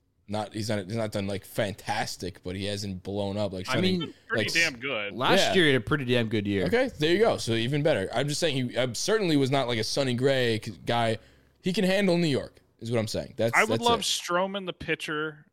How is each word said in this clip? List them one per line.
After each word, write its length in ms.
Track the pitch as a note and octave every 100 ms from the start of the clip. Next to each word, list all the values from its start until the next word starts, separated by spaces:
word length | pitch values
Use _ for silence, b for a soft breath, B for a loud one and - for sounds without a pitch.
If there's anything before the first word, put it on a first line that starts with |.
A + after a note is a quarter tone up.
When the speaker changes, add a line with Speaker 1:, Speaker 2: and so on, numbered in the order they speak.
| _ _ -
Speaker 1:
not, 280 | G#2 G#2 G#2
he's 140 | G#2+
not, 160 | G#2 F2+
he's 100 | A2+
not 160 | A2
done, 160 | G#2 G2
like, 180 | G2 -
fantastic, 960 | - G#2 - - G#2+ G#2 - F2+ -
but 120 | F#2 F#2+
he 100 | G2+
hasn't 380 | G2+ G#2 F#2
blown 340 | F#2+ G2+ G2+ G2+
up 160 | G2+
like 160 | F#2 F#2+
Speaker 2:
I 60 | F#3
Speaker 1:
Sonny, 240 | F#3 F3+
Speaker 2:
mean, 140 | - - -
Speaker 3:
Pretty 180 | A3+ G#2
Speaker 1:
like, 80 |
Speaker 3:
damn 260 | E3 E3 A#2+
good. 340 | C3+ A2+ G2+
Speaker 2:
last 260 | G2 D3 B3+
Speaker 1:
Yeah. 140 | C3+
Speaker 2:
year 120 | F#3+ D#3
he 40 |
had 80 | C3
a 40 | A2
pretty 180 | D3+ B2
damn 240 | B2 A2+
good 180 | A2 G2+
year. 180 | G2 C3
Speaker 1:
Okay, 240 | A#3 C4 -
there 140 | D#3
you 60 | F#3
go. 180 | A3 G#2
So 140 | -
even 300 | A2+ A#2 D3
better. 260 | D#3+ A#2 F#2+
I'm 160 | A#2 C#3+
just 120 | D3
saying 300 | E3 C3+ B2
he, 40 | A2+
uh, 120 | C3
certainly 440 | G#2+ - A3 F3+ C#3+
was 140 | C3
not, 160 | C#3 A#2+
like, 100 | A#2
a 60 |
Sonny 320 | - D3 C3 B2
Gray 440 | C3+ C3 A#2+ G#2+
c-, 100 | - F#2 -
guy. 320 | A#2+ A2+ A2 b b b b
He 100 | F#3
can 100 | F#3+
handle 340 | F#3 F#3+ G3 E3+
New 80 | E3
York, 340 | A#2+ D#2 - _ -
is 100 | A2+
what 60 | A#2+
I'm 80 | G#2
saying. 280 | F2+ C#2+ -
That's, 180 | A2+ D#3
Speaker 3:
I 100 | A3
would 160 | A3+
Speaker 1:
that's 20 | A#3
Speaker 3:
love 120 | A3+
Speaker 1:
it. 40 |
Speaker 3:
Stroman, 640 | - - - F3 F#3+ G3+ F3+
the 80 |
pitcher, 720 | - - D#3 - D3+ D#3 D3+ -